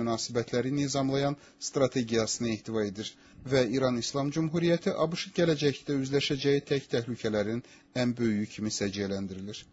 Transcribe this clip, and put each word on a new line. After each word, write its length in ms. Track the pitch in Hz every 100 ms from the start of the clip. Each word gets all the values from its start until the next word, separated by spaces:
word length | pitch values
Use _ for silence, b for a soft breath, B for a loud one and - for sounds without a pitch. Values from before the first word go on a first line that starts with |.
münasibətləri 720 | 117 113 - 120 113 123 127 143
nizamlayan 580 | 143 139 135 135 143 139 B B -
strategiyasını 840 | 147 127 135 113 113 110 - 117 107
ehtiva 320 | - 110 104
edir 240 | 98 107 - b b 127
və 80 | 135 120 131
İran 240 | 131 123
İslam 320 | - 143 143 160
Cümhuriyyəti 580 | 160 165 170 170 196 - 160
abş 220 | 175 - -
gələcəkdə 640 | 170 147 147 127 - 143
üzləşəcəyi 640 | 135 139 - 139 143 139 -
tək 180 | 143 - 123
təhlükələrin 640 | 117 113 113 107 104 117 - B B
ən 240 | 127 123 120
böyüyü 320 | 117 104 107 -
kimi 180 | 107 -
səciyyələndirilir. 840 | 101 101 98 98 95 92 98 107 -